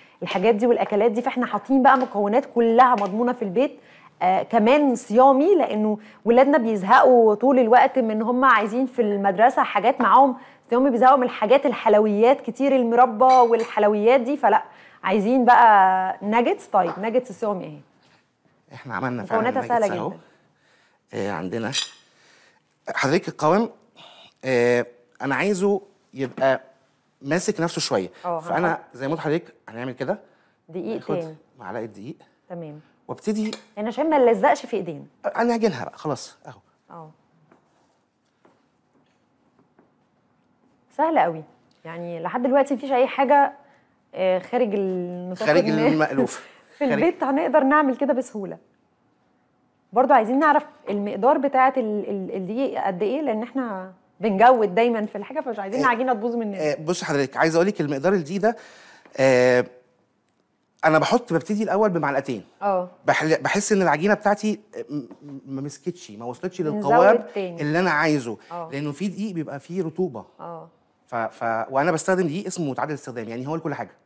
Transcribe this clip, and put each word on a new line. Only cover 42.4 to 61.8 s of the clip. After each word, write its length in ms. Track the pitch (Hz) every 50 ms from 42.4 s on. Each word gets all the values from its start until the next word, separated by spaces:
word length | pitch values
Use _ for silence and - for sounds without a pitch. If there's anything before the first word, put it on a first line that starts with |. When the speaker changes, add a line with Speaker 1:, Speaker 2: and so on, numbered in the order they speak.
| 240
Speaker 1:
دلوقتي 300 | 262 262 285 277 - 277
مفيش 180 | 220 294 269
اي 160 | 269 240 262
حاجه، 460 | 254 - - 277 254 294 285 277 - - - _ _ _ _ _ _ _ _ _ _ -
آه، 240 | - 185 185 185 180
خارج 300 | 185 - 247 247 247 208 196
النطاق 760 | 202 196 185 185 180 175 175 180 180 180 180 180 - -
Speaker 2:
خارج 220 | 151 151 175 156 151
Speaker 1:
الن-، 100 | 156 156 151 151 156
Speaker 2:
المألوف. 540 | 156 151 - 135 135 123 - - - - - -
Speaker 1:
<laughs> 200 | _ _ _ -
في 120 | - 294 254
Speaker 2:
خارج 20 |
Speaker 1:
البيت 320 | - 214 269 359 - - 294
هنقدر 400 | 262 269 302 339 311 247 302 269
نعمل 340 | 269 294 302 302 262 247
كده 160 | - 285 262 269
بسهوله. 440 | 254 254 - - 214 190 170 165 - _ _ _ _ _ _ _ _ _ _ _ _ _ _ _ _ _ _ _ _ _ _ _ _ _ _ 185
برضو 200 | 233 269 254 285
عايزين 260 | 247 220 208 254 277
نعرف 260 | 320 302 285 196 196 - - _ - -
المقدار 480 | 202 202 202 208 - 190 214 269 311
بتاعه 360 | 311 254 277 269 262 262 269 269
ال-، 320 | 262 226 214 208 208 190 -
ال-، 260 | 202 196 185 - -
الدقيق 480 | 190 185 175 220 254 277 - - - -
قد 200 | 196 185 175 208
ايه، 180 | 202 254 302
لان 220 | 302 262 214 214 240
احنا 500 | 240 - 269 247 226 196 185 185 190 180 _ _ _ _ -
بنجود 560 | 180 226 190 196 226 254 262 226 214 196 175
دايمًا 300 | 226 233 247 233 214 214
في 120 | 208 -
الحاجه، 220 | 202 202 - 277 311
فمش 180 | 277 254 208 208
عايزين 200 | 196 196 220 262
Speaker 2:
آه، 40 | 277
Speaker 1:
العجينه 280 | 254 240 220 262 254 247
تبوظ 220 | 202 220 247 233
مننا. 220 | 233 226 208 196 180 156 151
Speaker 2:
آه، 40 | 139
بص 280 | - 156 165 180 - -
حضرتك، 340 | - 151 143 135 127 -
عايز 180 | 120 156 165 160
اقول 120 | 165 180
لك 140 | 202 202 -
المقدار 320 | 151 143 147 135 143 185 202
الدقيق 280 | 185 147 139 196 190
ده، 140 | 196 226 226 - - - - - - - - _ _ _ -
آه، 480 | - 131 135 127 123 123 127 123 127 123 - - - _ _ _ _ _ _ _ _ _ _ _ _ _ _ _ _ _ _ _ _ -
انا 140 | 160 156 156
بحط، 340 | 151 - 226 247 240 - 165
ببتدي 300 | 160 - - 214 208 220
الاول 260 | 143 175 202